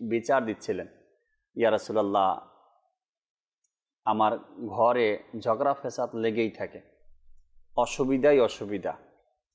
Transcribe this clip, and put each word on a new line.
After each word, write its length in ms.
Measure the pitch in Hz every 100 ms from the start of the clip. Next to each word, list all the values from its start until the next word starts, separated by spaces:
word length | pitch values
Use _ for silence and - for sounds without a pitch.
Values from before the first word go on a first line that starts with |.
| 113
বিচার 360 | 117 113 135 113
দিচ্ছিলেন। 420 | 101 - 95 82 _ _ _ _ _ _ -
"ইয়া 160 | 113
রাসূলুল্লাহ, 680 | 107 - 107 101 101 95 87 - _ _ _ _ _ _ _ _ _ _ _ _ _ _ _ -
আমার 320 | 107 107 113 - - 117
ঘরে 560 | 101 117 123 113 101 - 117
ঝগড়া 340 | 120 110 139
ফেসাদ 420 | 139 131 - 120 113
লেগেই 360 | 113 110 113
থাকে, 300 | - 98 - - _ - - - - _ - - -
অসুবিধাই 640 | 120 - 131 135 143 143
অসুবিধা, 540 | 113 - 101 101 80 - - _ _ _ _